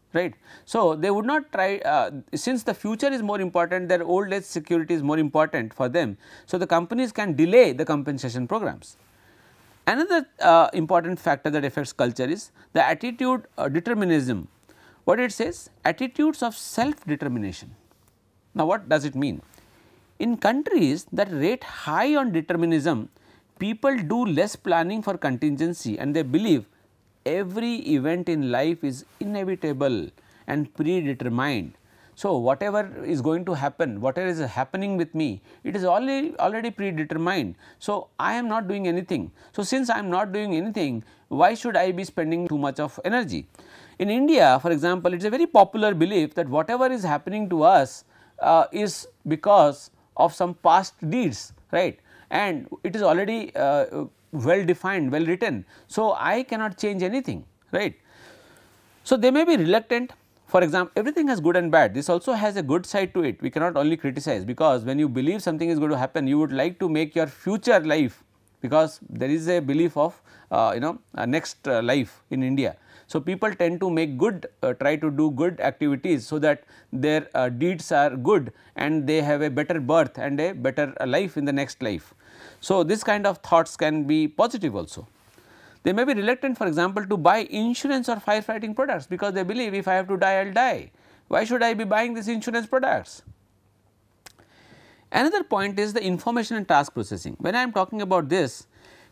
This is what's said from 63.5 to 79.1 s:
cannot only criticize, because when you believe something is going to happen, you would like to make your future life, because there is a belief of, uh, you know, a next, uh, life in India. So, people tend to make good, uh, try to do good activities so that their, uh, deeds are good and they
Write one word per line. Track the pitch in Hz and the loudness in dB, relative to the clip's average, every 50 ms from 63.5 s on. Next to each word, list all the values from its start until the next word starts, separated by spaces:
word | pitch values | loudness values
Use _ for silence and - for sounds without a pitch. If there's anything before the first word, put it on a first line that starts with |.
cannot | - 156 160 180 165 | -2 0 -2 0 0
only | 143 143 151 165 | 2 0 0 0
criticize, | 156 - 139 127 143 - 160 123 98 95 | 0 -2 -4 -4 -4 -4 -4 -4 -4 -4
because | 110 120 - 160 156 131 123 110 | -6 -2 2 4 4 4 2 0
when | 123 135 143 | -2 0 0
you | 151 143 | 0 0
believe | 120 131 135 156 196 208 | 0 0 0 0 -2 -2
something | - 180 156 151 165 170 | -2 -4 -4 -2 -2 0
is | 165 151 | 0 0
going | 151 151 | 0 0
to | 151 127 | 0 -2
happen, | 131 139 - 160 139 | -2 -2 -2 -2 0
you | 131 143 147 | 0 2 2
would | 156 143 | 0 0
like | 135 135 139 175 180 - | 0 0 -2 -2 -2 -2
to | 190 170 | -2 0
make | 156 156 160 151 - | 0 0 -2 -2 0
your | 170 160 | -2 -2
future | 143 - - - 180 208 208 - 240 226 185 | -2 -4 -8 -4 -4 -4 -2 2 4 4 4
life, | 156 160 165 160 143 117 - - _ _ _ _ _ _ _ _ | 4 2 2 2 2 0 -2 -8 _ _ _ _ _ _ _ _
because | - 120 147 156 160 156 - - - - | -4 0 2 2 2 2 0 -10 -18 -12
there | - 113 127 135 | -8 -4 -2 -2
is | 151 165 160 170 | -2 0 0 0
a | 180 175 | 0 0
belief | 147 131 139 156 170 165 - | 0 0 2 2 2 2 2
of, | 147 151 170 170 - _ - - - - - | 0 0 0 -2 -6 _ -20 -20 -20 -10 -2
uh, | - 113 113 110 98 | 0 2 2 2 0
you | 117 | 0
know, | 131 160 175 - _ _ - | -2 -4 -6 -8 _ _ -8
a | - 107 | -6 -2
next, | 120 139 160 156 - - _ - | -2 -2 -2 -2 -6 -12 _ -4
uh, | 139 127 113 | -2 0 0
life | 117 120 135 143 117 - - - _ - | 2 2 0 0 0 -4 -8 -16 _ -6
in | 143 131 | -4 -2
India. | 131 127 135 139 131 92 - - _ _ - - - - | -2 0 0 0 -2 -2 -4 -8 _ _ -20 -20 -12 -6
So, | - 160 | -6 -4
people | 139 175 190 180 - 214 180 | -4 -4 -4 -2 -2 -2 0
tend | - 175 170 175 170 | 0 0 0 0 0
to | 190 185 | -2 0
make | 165 160 165 151 135 127 | 0 0 0 -2 0 0
good, | 175 233 202 165 - - _ - - | 0 0 0 -2 -8 -14 _ -6 -4
uh, | 131 | -4
try | 127 - 131 143 156 | -2 0 0 0 0
to | 151 160 156 | 0 -2 -2
do | 143 143 156 156 | 0 0 0 0
good | 135 120 160 180 170 - | 0 0 -2 -2 -2 -2
activities | 104 135 131 - 151 147 143 131 - 185 165 127 110 | -4 -4 -2 0 0 0 0 0 0 0 0 0 -2
so | - 151 151 | -4 -4 0
that | 147 151 143 143 - _ - - _ - | 2 2 0 0 -4 _ -20 -20 _ -10
their, | - 131 131 151 151 156 151 - - | -6 -2 0 0 0 0 -2 -2 -2
uh, | 131 127 127 | -2 0 0
deeds | 123 120 151 180 185 160 - - | -2 -2 -2 -2 -2 -4 -4 0
are | 165 143 143 147 127 | 2 2 2 2 0
good | 131 120 165 214 175 131 120 - _ _ _ - | 0 2 2 2 2 2 -2 -12 _ _ _ -8
and | - - 151 160 156 135 | -4 -2 0 0 0 0
they | 135 | 0